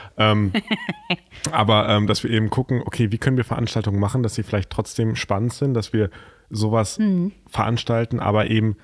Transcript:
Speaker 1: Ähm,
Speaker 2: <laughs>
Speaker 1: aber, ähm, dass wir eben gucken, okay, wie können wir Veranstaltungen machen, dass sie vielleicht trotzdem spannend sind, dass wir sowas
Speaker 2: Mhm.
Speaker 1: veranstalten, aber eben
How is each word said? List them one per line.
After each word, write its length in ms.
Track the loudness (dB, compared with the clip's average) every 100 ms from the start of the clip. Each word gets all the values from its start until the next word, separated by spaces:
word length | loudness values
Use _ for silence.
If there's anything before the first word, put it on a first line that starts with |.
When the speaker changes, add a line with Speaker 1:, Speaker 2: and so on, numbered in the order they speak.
| -12 2
Speaker 1:
Ähm, 380 | 4 4 2 -2 -4 -6 -6 -10
Speaker 2:
<laughs> 480 | -8 -10 _ -8 -2
Speaker 1:
aber, 380 | 2 4 4 4
ähm, 180 | 2 2
dass 160 | 0
wir 80 | 0
eben 180 | 0 0
gucken, 320 | -2 -2 -2 -4
okay, 260 | -2 0
wie 60 | 0
können 180 | 0 0
wir 80 |
Veranstaltungen 560 | 0 -2 -2 -2 0 0
machen, 240 | 0 0
dass 120 | -2 -2
sie 80 |
vielleicht 260 | -2 -2 -2
trotzdem 480 | -6 -6 -2 -2 -2
spannend 340 | -2 -2 -2
sind, 220 | -2 -2
dass 180 | -2 0
wir 180 | 0 0 -2 -20 -20 -10
sowas 500 | -4 0 2 0 0
Speaker 2:
Mhm. 340 | 0 0 -2 -6 -10
Speaker 1:
veranstalten, 720 | -4 0 -2 0 0 0 -2
aber 280 | 0 2 2
eben 280 | 2 2 -2